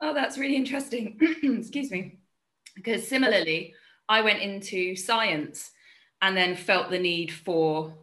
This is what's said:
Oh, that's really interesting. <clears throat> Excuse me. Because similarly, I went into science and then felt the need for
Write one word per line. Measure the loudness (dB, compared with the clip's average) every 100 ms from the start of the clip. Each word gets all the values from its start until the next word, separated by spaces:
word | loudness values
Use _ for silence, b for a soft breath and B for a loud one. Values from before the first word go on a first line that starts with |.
Oh, | -2
that's | 0 -2 -2
really | -2 0
interesting. | 0 -4 -4 -6 -6 0
<clears throat> | 2 2
Excuse | 0 0 -2 -6 -4
me. | -6 -8 -14 _ _ _ _ -20 -10
Because | -4 -4 0
similarly, | 2 4 4 2 -2 -4 b b b 2
I | 4
went | 4 2
into | -2 -6 -6 -4 -2 -4
science | 0 0 2 -2 -4 -10 -18 b b b b 0
and | 2 4
then | 2 0
felt | 2 2 2
the | 0
need | 0 0 -4
for | -6 -2 2 2 2 -4 -10